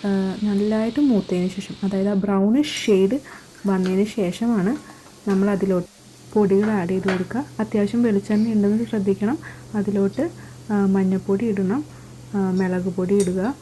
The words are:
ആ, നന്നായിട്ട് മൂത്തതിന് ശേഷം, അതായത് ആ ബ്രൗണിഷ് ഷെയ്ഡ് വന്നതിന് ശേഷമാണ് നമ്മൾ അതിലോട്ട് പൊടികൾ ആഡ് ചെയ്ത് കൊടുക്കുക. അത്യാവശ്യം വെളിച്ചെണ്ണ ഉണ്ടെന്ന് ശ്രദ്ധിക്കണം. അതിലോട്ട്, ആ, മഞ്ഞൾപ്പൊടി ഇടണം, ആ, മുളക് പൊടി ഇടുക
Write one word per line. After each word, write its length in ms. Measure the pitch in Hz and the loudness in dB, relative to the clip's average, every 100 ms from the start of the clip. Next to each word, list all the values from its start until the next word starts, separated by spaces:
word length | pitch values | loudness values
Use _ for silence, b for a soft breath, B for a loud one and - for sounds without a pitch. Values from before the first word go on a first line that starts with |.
| 202 | 0
ആ, 40 | 196 190 190 | 0 0 -2
നന്നായിട്ട് 560 | 208 202 208 220 226 233 | 0 0 2 0 0 2
മൂത്തതിന് 480 | 294 214 - 180 180 | 4 4 2 0 0
ശേഷം, 280 | 190 - - | -4 -10 -4
അതായത് 260 | 196 190 196 | -2 0 0
ആ 40 | |
ബ്രൗണിഷ് 720 | 202 202 196 196 254 302 - - | 0 2 2 4 4 2 -2 2
ഷെയ്ഡ് 340 | 190 196 269 B B B - 196 | 4 4 0 B B B -6 -2
വന്നതിന് 380 | 190 185 190 214 | 0 2 2 0
ശേഷമാണ് 680 | 226 180 180 233 226 185 302 B B B - - | 0 -2 0 0 0 0 -2 B B B -10 0
നമ്മൾ 200 | 196 196 | 2 2
അതിലോട്ട് 380 | 196 196 180 180 - - - - | 2 2 0 -2 -14 -20 -20 -4
പൊടികൾ 360 | 214 202 196 214 | 2 4 4 2
ആഡ് 200 | 214 175 | 0 0
ചെയ്ത് 180 | 190 190 | 0 0
കൊടുക്കുക. 340 | 185 180 233 294 - | -2 -2 -4 -6 -6
അത്യാവശ്യം 440 | 214 214 202 233 | -2 0 0 2
വെളിച്ചെണ്ണ 500 | 240 196 196 214 226 | 2 0 0 0 2
ഉണ്ടെന്ന് 320 | 214 202 220 233 | 2 2 2 0
ശ്രദ്ധിക്കണം. 520 | 220 196 196 208 214 B B B 214 | -2 0 0 0 -2 B B B -4
അതിലോട്ട്, 540 | 202 196 196 226 339 B B B - | -2 0 0 0 -4 B B B -4
ആ, 140 | 208 196 | 0 2
മഞ്ഞൾപ്പൊടി 600 | 190 190 190 190 196 233 | 2 2 0 0 0 0
ഇടണം, 380 | 202 185 247 302 B B B - 202 | 0 0 -2 -4 B B B -8 -2
ആ, 160 | 190 | 0
മുളക് 380 | 185 185 185 185 | 0 0 0 -2
പൊടി 220 | 180 185 202 | -4 0 2
ഇടുക 400 | 180 185 208 277 | 2 0 -4 -6